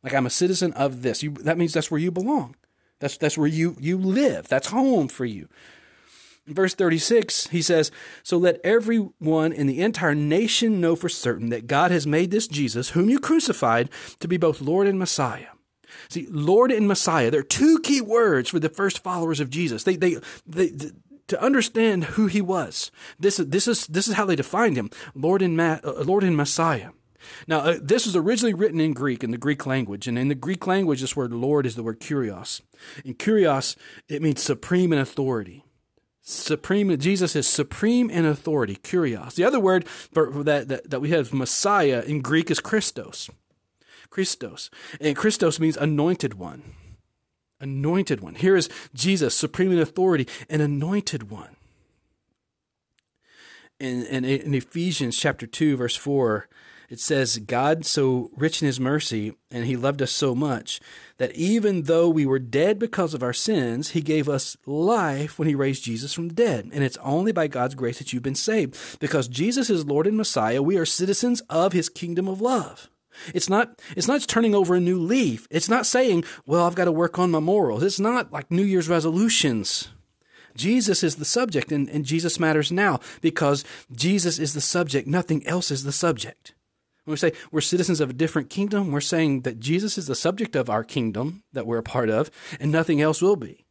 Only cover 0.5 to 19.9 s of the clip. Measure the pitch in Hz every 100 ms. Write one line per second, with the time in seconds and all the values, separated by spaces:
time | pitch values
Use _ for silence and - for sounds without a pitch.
0.5 | 180 180 135 139 127 123 110 151 143 151
1.5 | 165 170 160 - 151 175 175 208 285 123
2.5 | - _ _ _ _ 143 - 151 156 151
3.5 | 156 170 143 147 185 185 214 277 - -
4.5 | 135 - 226 277 226 135 - 123 101 73
5.5 | _ - - _ _ _ - - - -
6.5 | 151 190 - 180 165 - 233 196 - -
7.5 | 165 156 165 151 - - - - 175 180
8.5 | 170 180 233 220 233 196 _ 151 160 160
9.5 | 151 139 135 202 220 165 147 147 165 220
10.5 | - 233 208 165 170 175 - 123 98 117
11.5 | 117 117 143 175 175 147 156 175 208 -
12.5 | 147 135 117 127 170 202 269 - 320 262
13.5 | - 123 113 127 - - - 165 180 165
14.5 | 147 139 180 196 190 180 - 127 101 -
15.5 | - _ _ _ - - 170 - 160 151
16.5 | 202 254 226 208 190 - 160 117 143 139
17.5 | - 294 320 320 277 208 226 220 139 120
18.5 | 170 156 170 196 - 180 180 165 147 135
19.5 | 147 165 113 -